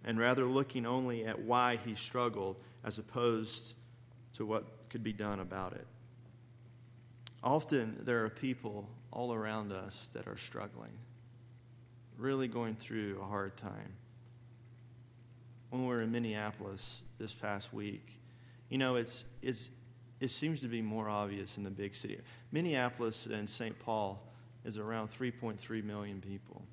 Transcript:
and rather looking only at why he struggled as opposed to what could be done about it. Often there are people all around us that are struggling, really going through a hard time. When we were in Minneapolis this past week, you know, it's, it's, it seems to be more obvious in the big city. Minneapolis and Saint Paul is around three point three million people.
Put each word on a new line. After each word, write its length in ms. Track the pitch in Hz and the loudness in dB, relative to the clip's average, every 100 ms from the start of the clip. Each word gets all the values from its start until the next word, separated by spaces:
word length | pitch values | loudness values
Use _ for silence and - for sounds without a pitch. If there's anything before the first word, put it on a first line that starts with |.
and 160 | 117 113 | 2 6
rather 260 | 117 127 127 | 8 8 6
looking 400 | 131 135 131 117 | 6 4 0 2
only 400 | 131 127 117 110 | 2 2 0 0
at 140 | 107 | 0
why 380 | 110 123 123 117 120 | 6 8 8 4 0
he 80 | |
struggled 640 | 104 - 127 120 110 95 95 - - | -4 0 4 4 4 -2 -2 -12 -6
as 140 | 110 107 | -4 -4
opposed 760 | 110 127 120 113 107 - - - - - - - - | -4 4 4 4 2 -4 -6 -12 -18 -20 -20 -20 -18
to 120 | - 107 | -6 0
what 200 | 107 107 - - | 2 0 -14 -8
could 140 | 120 | -2
be 100 | 110 | -2
done 260 | 104 104 101 | 0 0 0
about 340 | 92 95 92 | -2 -2 -2
it. 120 | 98 - - - - - - - - - - - - - - - - | -4 -10 -16 -20 -20 -20 -20 -20 -20 -20 -20 -20 -20 -20 -16 -16 0
Often 580 | 123 151 156 139 110 - | 6 6 6 4 4 0
there 220 | 127 117 110 | 4 4 4
are 40 | |
people 600 | 110 131 127 113 104 101 117 - | 0 -2 0 -4 -6 -8 -12 -8
all 220 | - 123 | -2 0
around 380 | 113 107 110 104 | 2 2 0 0
us 380 | 95 98 - - | -4 -6 -8 -8
that 140 | - - | -8 -6
are 100 | - | -8
struggling, 560 | - - 104 117 57 110 120 - - - - - - - - - - - | -6 -6 -6 -8 -12 -12 -14 -18 -20 -20 -20 -20 -20 -20 -20 -20 -18 -2
really 300 | 127 135 127 | 2 2 2
going 280 | 120 113 110 | 2 0 -2
through 440 | - 110 104 95 | -2 -2 0 -2
a 40 | 98 | 0
hard 300 | 101 98 - | 0 0 -4
time. 360 | 101 - 101 98 - - - - - - - - - - - - - - - - - | -6 -6 -8 -12 -16 -20 -20 -20 -20 -20 -20 -20 -18 -20 -20 -20 -20 -20 -18 -18 -6
When 140 | 127 | 0
we 40 | 127 | 2
were 120 | 120 | 2
in 100 | 113 | 4
Minneapolis 880 | 117 117 107 107 - 101 98 - - - - | 2 2 2 0 -2 -6 -4 -6 -8 -12 -8
this 160 | 110 - | -8 -2
past 380 | 107 101 - | 0 0 -2
week, 460 | 110 104 104 - - - - - - - | -4 -4 -4 -10 -18 -20 -20 -20 -20 -2
you 80 | 131 | 4
know, 180 | 131 123 | 6 6
it's, 300 | 113 - - - | 2 -4 -6 -2
it's, 280 | 131 113 - - - - - - | -2 -2 -6 -14 -18 -18 -20 -2
it 120 | 135 | 0
seems 300 | - 151 151 | 2 2 2
to 60 | 127 | 0
be 140 | 117 | 0
more 280 | 110 110 107 | 2 2 2
obvious 480 | 104 101 101 90 - | 2 2 0 -4 -4
in 60 | |
the 60 | 98 | -4
big 240 | 98 101 | -2 -2
city. 240 | - - - - - - | -2 -4 -6 -8 -18 -2
Minneapolis 760 | 147 175 139 123 120 113 110 113 | 2 4 6 4 4 0 0 -2
and 240 | 107 104 | -2 -2
Saint 280 | - 117 - | -2 -2 -2
Paul 480 | - 110 101 101 - - - - | 0 2 2 -2 -10 -18 -18 -10
is 140 | - 107 | -6 -4
around 320 | 107 113 107 | -2 -2 -2
three 220 | - 127 | -2 -2
point 280 | 120 117 104 | 0 -4 -4
three 220 | - 113 | -4 -2
million 400 | 104 104 101 98 | -2 -4 -4 -6
people. 400 | 98 98 - - - | -6 -8 -10 -14 -14